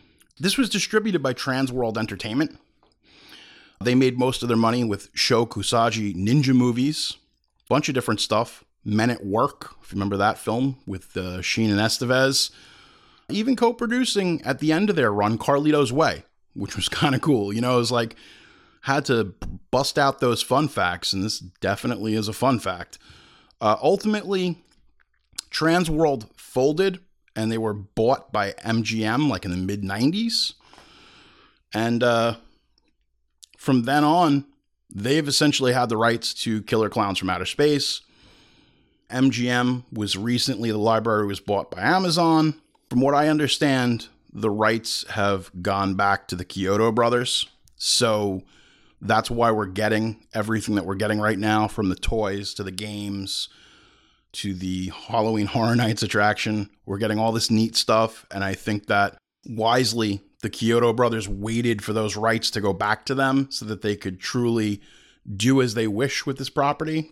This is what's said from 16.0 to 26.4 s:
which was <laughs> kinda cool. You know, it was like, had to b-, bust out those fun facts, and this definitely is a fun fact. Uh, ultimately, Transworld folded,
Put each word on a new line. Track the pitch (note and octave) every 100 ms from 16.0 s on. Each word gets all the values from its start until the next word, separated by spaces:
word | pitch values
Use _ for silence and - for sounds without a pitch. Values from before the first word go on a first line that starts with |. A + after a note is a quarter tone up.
| C#3+ F2+ - _ _
which | - G2 G2+
was | -
<laughs> |
kinda | - D3 B2+
cool. | D#3+ A#2+ G2+
You | A2
know, | B2
it | B2
was | A#2
like, | A#2+ A2+ - - - - _ _ _
had | - C#3+ -
to | A#2
b-, | F#2+ - - - -
bust | B2+ C#3 D3+
out | C#3 -
those | B2 A2
fun | - C3 D3
facts, | G#2+ F2+ F2 -
and | F#2+
this | G#2+ -
definitely | F#2 - F#2+ G2+ B2 G2 A2
is | A2 A2
a |
fun | G2+ B2+ A#2+
fact. | F#2+ F2 - - - - - _ _ -
Uh, | G#2+ A2
ultimately, | C#3+ G3 G#3+ G#3+ F3+ F#3+ F3+ E3 _ _ _ _ _ _ _ - -
Transworld | - D#3 F3 E3 D#3 D#3 B2+ G#2+
folded, | -